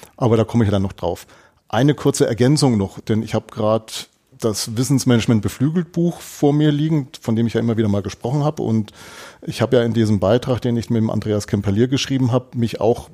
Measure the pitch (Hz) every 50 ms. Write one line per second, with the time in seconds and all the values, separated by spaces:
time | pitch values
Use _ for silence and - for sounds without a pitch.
0 | - - _ - - 117 113 113 110 - - 120 117 98 101 98 95 98 - -
1 | - 87 90 - - _ - - _ _ _ _ _ _ - 110 127 147 143 -
2 | - 143 135 - 143 - 120 92 123 131 147 147 147 135 120 104 98 92 - -
3 | - - 113 107 117 113 - 110 - - - - 107 107 110 110 107 - - -
4 | - _ _ _ _ _ _ - - 117 104 - - - 113 110 131 113 143 127
5 | - 135 123 117 101 - 120 107 98 107 - - 127 151 160 185 170 - - 170
6 | 170 175 165 - - - - - - 143 143 151 151 151 147 143 151 160 160 151
7 | 135 127 - - - - 113 110 117 113 - 117 113 117 113 107 113 107 101 101
8 | 92 - - - - 117 135 151 143 147 151 - 110 110 110 110 104 - - -
9 | - - - - - - - _ - - - - 117 117 131 123 117 117 113 117
10 | 113 107 110 98 92 95 110 123 - 135 127 110 - 127 120 117 110 - 120 113
11 | 110 110 - 107 101 110 104 104 - - - 101 95 101 98 104 120 127 139 131
12 | - - 135 131 131 120 120 127 - - - 123 117 107 - - - 107 120 -
13 | - -